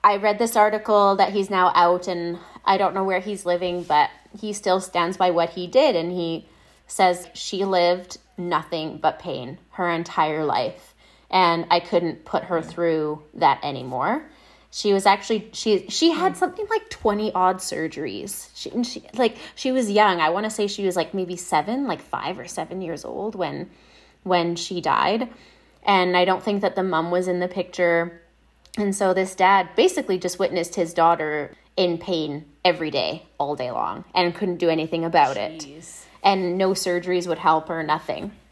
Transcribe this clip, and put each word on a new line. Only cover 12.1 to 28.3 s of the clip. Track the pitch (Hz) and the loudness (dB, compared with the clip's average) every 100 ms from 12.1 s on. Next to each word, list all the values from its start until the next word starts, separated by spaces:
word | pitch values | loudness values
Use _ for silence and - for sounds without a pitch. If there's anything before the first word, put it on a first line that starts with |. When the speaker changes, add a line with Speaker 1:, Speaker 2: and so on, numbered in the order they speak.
| 139 - | -6 -4
Speaker 1:
put | 180 | -6
her | - 170 | -2 -4
through | 160 - 170 160 151 151 - - | -4 -2 0 0 -2 -6 -12 2
that | 156 - | 2 2
anymore." | 147 135 127 127 151 269 302 - - _ _ | -4 -8 -6 -2 -2 -2 -6 -20 -20 _ _
She | - 208 | -4 0
was | 196 202 | 4 4
actually, | 202 - 220 214 | 2 0 -4 -4
she, | - 226 196 - | -6 0 0 0
she | - 330 | 2 2
had | 311 370 - | 2 -2 0
something | 359 359 415 | -4 -4 -4
like | 440 - | -4 -4
twenty | - 220 208 214 | -4 -2 0 -2
odd | 185 185 185 | 2 2 0
surgeries. | - - 160 151 143 175 196 - - - | -6 -6 -6 -6 -8 -8 -10 -10 -12 -14
She, | - | -8
and | 233 240 | -4 -4
she, | - - 220 | -6 -12 -2
like, | 233 240 - | -2 -2 -18
she | - 262 | -6 -2
was | 262 220 | 0 2
young. | 202 208 175 | 4 4 4
I | 156 | 2
wanna | 175 220 | 2 -2
say | 214 202 | -2 -4
she | 202 196 | 0 -2
was, | 180 | 0
like, | 165 | -2
maybe | 196 180 175 | -4 -4 -8
seven, | - 160 190 254 269 | -2 -2 0 -4 -2
like, | 160 | -6
five | - - 143 202 | -6 -8 -6 -8
or | - | -10
seven | - 165 185 | -8 -8 -8
years | 175 151 | -8 -8
old | - - 208 202 | -8 -8 -8 -4
when, | 160 143 196 _ _ - _ _ | -6 -6 -12 _ _ -20 _ _
when | 190 180 170 170 | 0 0 2 -4
she | - 175 | -6 -4
died. | 156 - 147 220 240 - - _ _ _ | 0 2 2 0 -4 -10 -20 _ _ _
And | - 196 180 180 | 2 2 4 2
I | |
don't | 180 185 | 2 2
think | - 202 | 0 0
that | 196 190 | 0 0
the | |
mom | 185 160 170 | 0 0 0
was | 175 180 | 0 0
in | 180 | -2
the | 180 | -2
picture. | 185 175 - 175 170 175 170 _ | -4 -6 0 2 2 0 -8 _